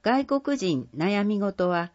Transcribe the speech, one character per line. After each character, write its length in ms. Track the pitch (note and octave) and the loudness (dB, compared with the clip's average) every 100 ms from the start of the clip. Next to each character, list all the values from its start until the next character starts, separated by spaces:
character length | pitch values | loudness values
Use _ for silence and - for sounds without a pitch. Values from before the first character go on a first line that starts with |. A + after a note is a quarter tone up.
外 220 | G#3+ C4 C4+ | 2 0 0
国 300 | C#4 C#4+ C#4 | -2 0 -2
人 300 | F#3 C#3 B2 C3 | 0 -2 -4 -2
悩 300 | F3 G3+ G#3 | 0 0 0
み 140 | G#3 | 0
事 300 | G3+ G3 F3+ | -2 0 0
は、 220 | F3 F3 | 0 -4